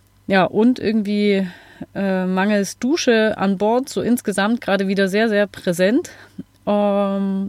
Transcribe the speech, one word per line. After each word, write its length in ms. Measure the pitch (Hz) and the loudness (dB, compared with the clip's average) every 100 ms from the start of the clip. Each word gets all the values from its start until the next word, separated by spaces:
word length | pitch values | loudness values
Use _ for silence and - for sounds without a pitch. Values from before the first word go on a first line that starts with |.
| _ _ - | _ _ -2
ja, 180 | 190 | 2
und 340 | 175 196 233 254 | 2 2 2 2
irgendwie, 680 | - 220 202 208 208 196 185 - - - - | 0 -2 -2 0 2 0 -2 -8 -20 -20 -14
äh, 320 | - 196 185 185 | -6 -2 -2 -2
mangels 520 | 185 202 208 196 - | 0 0 0 -2 -4
Dusche 600 | 247 339 - 226 220 - | -2 0 2 2 2 0
an 180 | 196 190 | -2 0
Bord 320 | 208 240 262 | 0 0 -2
so 140 | - | -4
insgesamt 580 | - 240 - 196 202 233 | 0 0 -2 -2 0 -2
gerade 260 | - 196 196 | -2 -2 0
wieder 220 | 196 196 | 0 0
sehr, 220 | 202 226 | 2 2
sehr 160 | 208 202 | 2 0
präsent. 640 | - - 170 185 262 - - - - - _ - | -2 -4 0 2 2 -2 -12 -20 -20 -20 _ -2
Ähm, 840 | 208 208 202 196 196 196 196 | 0 2 0 0 -2 -2 -2